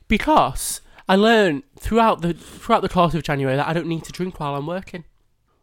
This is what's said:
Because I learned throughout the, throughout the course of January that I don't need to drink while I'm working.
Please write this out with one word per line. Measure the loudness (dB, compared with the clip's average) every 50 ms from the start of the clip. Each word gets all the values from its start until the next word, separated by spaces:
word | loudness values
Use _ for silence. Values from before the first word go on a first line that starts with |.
| _ _
Because | -2 0 2 4 4 4 4 2 0 -6 -8 -8 -8 -10 -12 _ -20 -18 -2 0
I | 2
learned | 4 4 4 6 4 4 2 0 -2 -6 _ _ -14
throughout | -8 -2 2 2 4 4 2 0
the, | -2 -4 -4
throughout | -6 -10 -20 -20 -18 -2 0 0 2
the | 2 0
course | 2 2 2 2 2
of | -2 -4
January | -4 -4 -2 -2 0 0
that | 0 -2 -2
I | -2
don't | -4 -4 -4
need | -6 -8 -8
to | -12
drink | -10 -8 -8 -8 -8 -8
while | -8 -8 -6
I'm | -6 -6 -8
working. | -8 -10 -10 -12 -16 -16 -16 -18 _ _ _ _ _ _ _ _ _ _